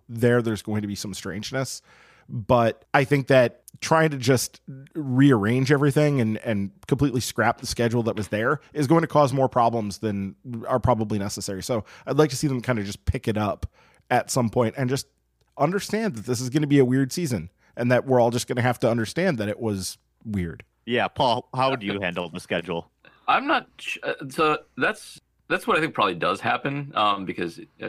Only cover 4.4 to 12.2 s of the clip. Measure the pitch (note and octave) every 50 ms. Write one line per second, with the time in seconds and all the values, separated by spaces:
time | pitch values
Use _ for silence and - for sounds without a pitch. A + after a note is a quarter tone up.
4.4 | - - - - _ - C3+ C3+ C#3 - _ E3 D3 C3 B2 C3 C#3 C#3+ C3 G#2+
5.4 | G2 A2 A#2 C3 C3+ B2 D3+ C3+ D3 C#3+ C3 D3+ D3+ D3 C#3+ C3+ A2+ A2 G#2+ -
6.4 | - B2 A2 G2+ G2 G2 - _ - - C#3+ B2 C#3+ C#3 A2+ B2+ - - - -
7.4 | A2 A#2 - - - - - - A#2+ A#2 A2+ A#2+ A2+ A2+ G2+ G#2+ G2+ - G#2 G#2
8.4 | A2+ C3 D3+ C#3 - _ - D3+ D3 A#2+ E3 E3 D#3+ - - D3+ D3 B2+ C3 C3+
9.4 | C3 B2+ - B2 A#2 A#2 A#2 A#2 G#2 G2+ F#2+ - A2+ A2 G2+ G2 G2 F#2+ - -
10.4 | _ C3 A#2 A2+ A2+ A#2+ B2+ A#2+ - C3 A#2+ A2 A2 G#2 G#2+ G2+ G2 G#2 - G#2
11.4 | - - G2 F#2 - - B2+ A2 - - - - - A2+ C3+ C#3+